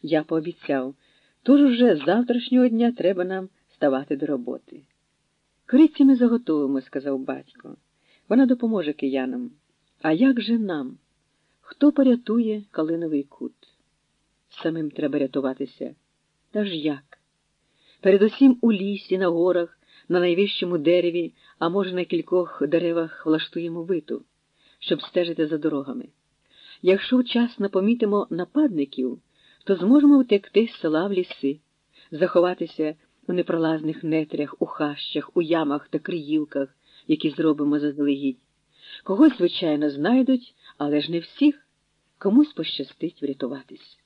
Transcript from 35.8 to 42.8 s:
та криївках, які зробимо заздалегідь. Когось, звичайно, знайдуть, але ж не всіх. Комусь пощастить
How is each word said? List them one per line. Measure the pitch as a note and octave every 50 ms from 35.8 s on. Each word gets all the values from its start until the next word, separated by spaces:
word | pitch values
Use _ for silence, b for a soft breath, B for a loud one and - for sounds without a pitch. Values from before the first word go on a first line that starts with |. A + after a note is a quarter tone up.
| C#3+ _
та | - D3
криївках, | D3 - F3+ E3+ D3 C#3+ D3+ D#3 D3+ D3 - C#3+ C#3 C3+ _ b b b b b b b
які | D#3+ D#3 E3 D#3
зробимо | C#3 - E3 D#3+ D3+ D3 D3 D3 C#3+ D3+
заздалегідь. | D3 D3 C#3 D3+ C#3+ C#3+ C#3 C#3 C#3+ C#3 B2+ _ _ _ _ _ _ _ B B B B B B B
Когось, | - F#3+ G3+ D4+ D#4 - -
звичайно, | F3 F3 - - F3 D#3+ D3+ D3 D3+ D3+
знайдуть, | C#3 C#3 D3 F#3 A#3+ C4 C4 B3+ C4 B3 - _ _ b b b b b
але | D3 D3 D3 D3
ж | C#3+ E3
не | E3 E3+
всіх. | E3 - - - C#4 D4 C#4 - _ _ _ _ _ _ _ _ _ _ _ _
Комусь | - G3+ G3+ C4 D4+ D4+ -
пощастить | - D#3+ - - -